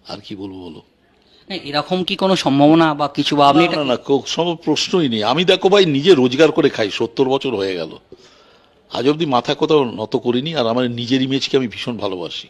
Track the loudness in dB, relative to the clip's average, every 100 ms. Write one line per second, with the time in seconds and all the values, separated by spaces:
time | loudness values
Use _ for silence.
0 | -16 -16 -14 -14 -12 -14 -16 -18 _ _
1 | _ _ _ _ _ -12 -6 -6 -2 -4
2 | -2 -2 0 0 2 4 6 6 4 0
3 | -4 -2 -2 4 4 6 2 0 -2 -4
4 | 0 -2 0 -4 -4 -4 -2 -2 0 0
5 | 0 0 0 0 2 2 4 4 4 2
6 | 4 4 4 4 4 4 0 0 -4 -2
7 | -6 -2 0 0 -2 -4 -4 -4 -8 -12
8 | _ -20 -20 _ _ _ _ _ _ -2
9 | -2 0 0 -2 -2 -2 2 2 0 -4
10 | -4 -2 -2 -2 -2 -2 -2 0 -2 -4
11 | -2 -2 0 -4 -2 -2 -2 -8 -10 -6
12 | -6 -6 -10 -12